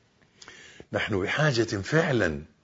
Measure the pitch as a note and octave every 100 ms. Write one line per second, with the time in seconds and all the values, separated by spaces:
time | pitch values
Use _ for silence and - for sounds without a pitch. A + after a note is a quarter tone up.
0 | _ _ _ _ - - - - - G#2
1 | - G2+ G2 - D3+ A#2 A2 G2+ G2 D#3
2 | E3 B2 F2 D2 D#2 _